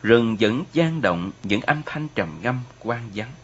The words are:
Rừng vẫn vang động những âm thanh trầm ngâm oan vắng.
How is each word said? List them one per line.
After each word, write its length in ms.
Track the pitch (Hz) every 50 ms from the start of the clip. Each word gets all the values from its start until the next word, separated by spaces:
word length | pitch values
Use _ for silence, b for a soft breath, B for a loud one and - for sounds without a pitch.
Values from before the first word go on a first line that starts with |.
Rừng 340 | - 107 117 120 117 113 110 101
vẫn 240 | 110 107 113 131 185 - -
vang 260 | 156 170 160 160 160
động 300 | - 95 87 85 87 98 - -
những 180 | - 98 101 98
âm 220 | - - 147 151 147
thanh 220 | - - 151 151 143 -
trầm 240 | - 95 80 78 80
ngâm 180 | 90 120 123 127 123 - - -
oan 300 | - 110 117 120 117 113 98
vắng. 180 | 104 107 120 147 -